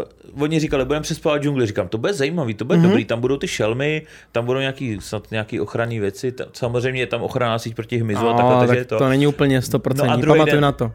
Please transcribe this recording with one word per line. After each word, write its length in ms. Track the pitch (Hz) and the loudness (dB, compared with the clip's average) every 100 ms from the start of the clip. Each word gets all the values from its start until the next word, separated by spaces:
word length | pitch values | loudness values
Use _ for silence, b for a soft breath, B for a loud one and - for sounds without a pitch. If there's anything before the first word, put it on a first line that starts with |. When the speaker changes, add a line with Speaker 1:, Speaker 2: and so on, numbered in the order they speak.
| - - 90 135 | -4 -12 -16 -4
Speaker 1:
oni 180 | 151 160 | 0 0
říkali: 260 | 151 147 127 | 0 0 0
"Budeme 180 | 151 | -2
přespávat 340 | 151 156 160 147 | -4 -4 -2 0
v 20 | |
džungli." 220 | 143 139 113 | 0 0 0
Říkám: 220 | 104 90 | -2 -4
"To 100 | 110 | -4
bude 160 | 156 | -4
zajímavý, 400 | 202 139 175 123 | -2 -2 -2 -4
to 120 | 104 127 | -4 0
bude 120 | 175 | 4
Speaker 2:
Mhm. 100 | 170 | 4
Speaker 1:
dobrý, 180 | 208 214 | 2 0
tam 160 | 117 | -2
budou 160 | 127 139 | 0 -2
ty 100 | 185 | -4
šelmy, 540 | - 104 123 147 156 156 B B | -2 -2 0 -2 -4 -8 B B
tam 140 | 117 120 | -4 -2
budou 140 | 131 | -2
nějaký, 380 | 135 131 131 101 | -2 -4 -6 -6
snad 300 | - 107 - | -6 -8 -6
nějaký 280 | 110 107 110 | -6 -4 -4
ochranný 400 | - 113 117 113 | -4 -4 -4 -2
věci, 320 | 101 - 127 | -4 -4 -8
ta-, 140 | - - | -6 -12
samozřejmě 480 | - 120 120 127 127 | -6 -4 -2 -2 -2
je 60 | 120 | -2
tam 140 | 117 | -2
ochranná 380 | 90 127 120 113 | -4 -2 0 -2
síť 160 | 113 113 | -4 -8
proti 220 | 110 120 | -4 -2
hmyzu 300 | 113 101 117 | -2 0 2
a 40 | |
Speaker 2:
No, 60 | 117 | 4
Speaker 1:
takhle, 180 | 123 123 | 4 6
takže 120 | 123 | 6
Speaker 2:
tak 100 | 123 | 4
Speaker 1:
je 80 | 127 | 2
to." 120 | 110 | 0
Speaker 2:
to 120 | 131 | 2
není 180 | 135 147 | 4 2
úplně 340 | 143 143 131 | 2 2 2
stoprocentní, 460 | 120 135 - 135 135 | 0 -2 -2 0 2
Speaker 1:
No 60 | |
a 40 | 120 | 2
druhý 160 | 151 156 | 4 6
Speaker 2:
pamatuju 160 | 151 147 | 6 4
Speaker 1:
den, 60 | |
Speaker 2:
na 80 | 143 | 2
to. 200 | 139 117 | 0 -4